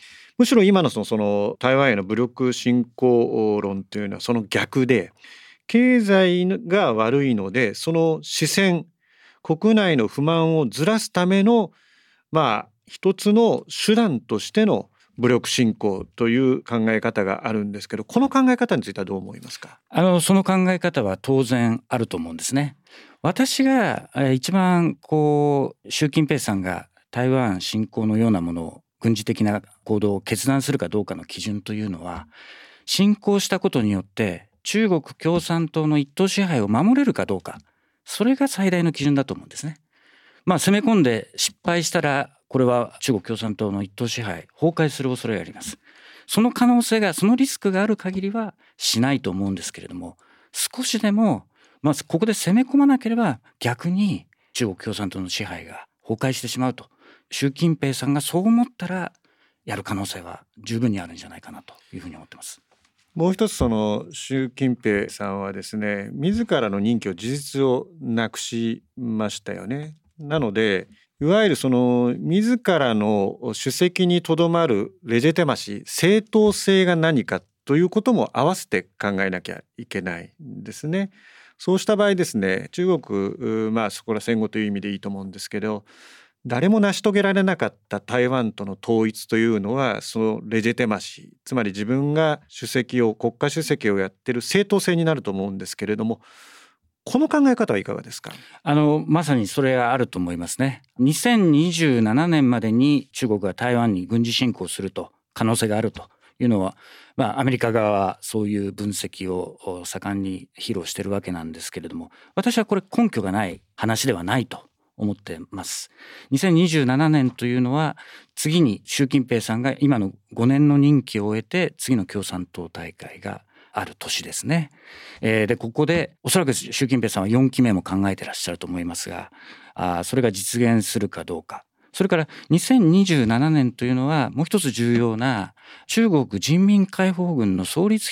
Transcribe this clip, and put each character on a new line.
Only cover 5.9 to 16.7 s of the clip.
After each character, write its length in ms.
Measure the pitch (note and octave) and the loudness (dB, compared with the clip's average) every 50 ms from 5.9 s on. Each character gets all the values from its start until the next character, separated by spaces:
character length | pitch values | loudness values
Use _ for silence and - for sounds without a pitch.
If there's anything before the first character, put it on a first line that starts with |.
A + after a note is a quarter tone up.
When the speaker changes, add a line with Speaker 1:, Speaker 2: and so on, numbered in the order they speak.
| B3+ B3 | 6 4
Speaker 1:
済 460 | G#3+ G3+ G3 F#3+ F#3+ F3+ F3 F3+ F3+ F#3 G3 F3+ D#3+ E3+ | 4 4 4 4 6 4 4 2 2 0 0 -2 -2 0
が 260 | F#3 G#3 F#3+ C3+ A2+ | 0 2 2 2 2
悪 300 | A2 A2 A2+ C3 C#3+ C#3+ | 2 2 2 2 2 2
い 100 | C3+ A#2+ | 2 0
の 160 | G#2 G2 G2 | 0 -2 -2
で、 240 | F#2+ B2+ B2 G2+ - | -2 0 0 0 -2
そ 160 | - - E3 | -4 -4 -2
の 300 | E3 E3 E3 D#3+ D#3+ D#3 | 0 2 2 2 0 -2
視 240 | D#3 - - - D#3+ | -6 -8 -4 -4 -2
線、 400 | D3+ - G3+ G3 F#3 F3 D#3+ - - _ _ _ _ _ _ _ _ _ _ | 0 0 2 2 2 2 0 -2 -8 _ _ _ _ _ _ _ _ _ _
国 320 | - - D#3+ D#3+ - G#3+ A3 | -4 -4 -2 0 2 4 4
内 220 | G#3+ G3+ F3+ D#3 | 4 4 4 2
の 100 | C3 G#2+ | 2 2
不 160 | G2+ - - | 0 -2 -2
満 360 | C#3+ D#3+ E3 E3 D#3+ D#3+ D#3+ D#3+ | 0 2 2 2 2 2 2 2
を 100 | D3 A#2 | 0 0
ず 160 | - C3+ D3+ | -2 0 0
ら 160 | F#3 A3 G#3+ | 2 2 0
す 100 | - - | -2 -2
た 160 | - F3+ F3+ | -2 0 2
め 160 | F3+ G3 G3 | 2 2 4
の、 300 | G3 A3+ A#3+ A3+ G3 - - _ _ _ _ _ _ _ _ _ _ _ | 4 4 4 4 2 0 -6 _ _ _ _ _ _ _ _ _ _ _
ま 380 | D3 D#3 D3 B2 G#2+ G#2 - - | 0 0 2 2 0 -2 -4 -10
あ、 0 | _ _ _ | _ _ _
一 280 | _ - - - F#3+ F#3+ | _ -20 -2 0 0 0
つ 180 | - - G#3 | 2 2 2
の 320 | G#3 A3+ A#3 G#3+ - - - - - - - | 4 4 4 4 2 0 -4 -8 -8 -2 0
手 100 | - A3 | 2 4
段 240 | A3+ A#3 G3 C#3 A2 | 4 4 2 0 -2
と 180 | - - A#2 G2+ | -4 -4 -4 -4
し 140 | - - | -4 -2
て 120 | - G#3+ A3 | 0 2 2
の 260 | G3+ C#3 G2 - - _ _ _ _ _ - | 4 2 0 -2 -8 _ _ _ _ _ 0
武 100 | A#2+ B2 | 2 4
力 180 | B2+ A#2 - - | 4 2 0 -2
侵 260 | - - B2 A2 G#2 | 0 2 2 2 0
攻 320 | - - G#2 F#2+ G2 - - _ | 0 -2 -2 -2 -4 -8 -12 _
と 140 | - A#2+ A#2 | -2 0 2
い 80 | A#2 | 2
う 260 | C3 C3+ B2+ C3 - | 2 2 2 0 0
考 260 | - - | -2 -4